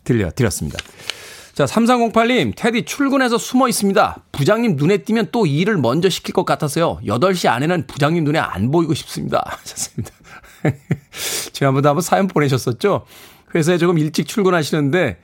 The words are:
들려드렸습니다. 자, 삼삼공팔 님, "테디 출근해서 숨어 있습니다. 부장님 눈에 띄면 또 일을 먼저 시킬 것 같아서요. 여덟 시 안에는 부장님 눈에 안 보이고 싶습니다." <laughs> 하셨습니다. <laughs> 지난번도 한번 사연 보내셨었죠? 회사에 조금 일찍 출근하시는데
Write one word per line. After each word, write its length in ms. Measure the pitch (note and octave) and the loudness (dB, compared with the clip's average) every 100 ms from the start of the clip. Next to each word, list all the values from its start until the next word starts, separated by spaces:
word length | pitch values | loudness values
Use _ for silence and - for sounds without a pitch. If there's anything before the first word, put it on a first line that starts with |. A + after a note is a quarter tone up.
| - | -2
들려드렸습니다. 720 | A#2 F2+ - A2+ - D2+ - - - - - - - - | 0 0 0 -2 0 -6 -8 -14 -14 -12 -12 -16 -20 -18
자, 140 | - C#3 | -2 0
삼삼공팔 640 | A3 A3+ B3 A#3 A3+ A#3 | 2 2 2 2 2 2
님, 240 | B3+ A#2+ - | 2 0 -2
"테디 300 | A#3 A#3 - | -2 -2 -4
출근해서 520 | - C#4 C#4 B3+ A3+ | -4 0 2 2 0
숨어 300 | - B3+ C4 | 0 2 2
있습니다. 560 | - G3 G3 C3 E2+ - | 2 0 2 0 -2 -12
부장님 440 | - C#3 A3 A#3+ C#3+ | -2 2 2 2 2
눈에 220 | D3 G3+ | 2 0
띄면 280 | - A3 G#3 | 0 0 0
또 140 | A#3+ F#3 | 0 0
일을 320 | C#3+ F#3+ G#3 | 2 0 2
먼저 320 | B2+ D#3 F#3 | 2 2 0
시킬 240 | - - | 0 -2
것 120 | - E3+ | -2 0
같아서요. 540 | D#3 D3+ D#3+ E3 F2 G#2 | 0 -2 0 -2 -2 -2
여덟 300 | A2+ F3+ F3+ | 0 2 2
시 120 | E3+ | 0
안에는 380 | A#2+ D3+ F3+ A#2+ | 2 0 -2 -4
부장님 380 | - C#3+ F3 | -2 0 2
눈에 160 | D3 D#3 | 0 0
안 320 | A#2+ F2 A2+ | -2 -2 0
보이고 220 | E3 E3+ | 2 2
싶습니다." 500 | D3+ - - - - - | -2 -4 -10 -4 -2 -4
<laughs> 140 | - | -8
하셨습니다. 500 | - - - - - - - - - - | -14 -12 -10 -10 -12 -14 -20 -20 -20 -4
<laughs> 880 | - C#3 - - - - - - - | -4 -4 -6 -8 -8 -10 -8 -8 -8
지난번도 360 | - C#3 C3+ C#3+ | -2 0 2 2
한번 120 | C#3+ | 2
사연 260 | E3+ F#3 F#3+ | 2 0 2
보내셨었죠? 760 | - D3 B2+ - A#2+ G3+ D3 - - - - _ | 0 0 0 -2 -2 0 -2 -4 -18 -20 -20 _
회사에 240 | E3+ D#3 F3+ | 0 2 2
조금 220 | E3+ E3+ | 2 2
일찍 280 | D#3 - D3 | 0 -2 -2
출근하시는데 920 | - F#3 F3 D3 D#3+ C#3+ F3 C#3+ F2+ | 0 2 2 0 0 2 2 0 -4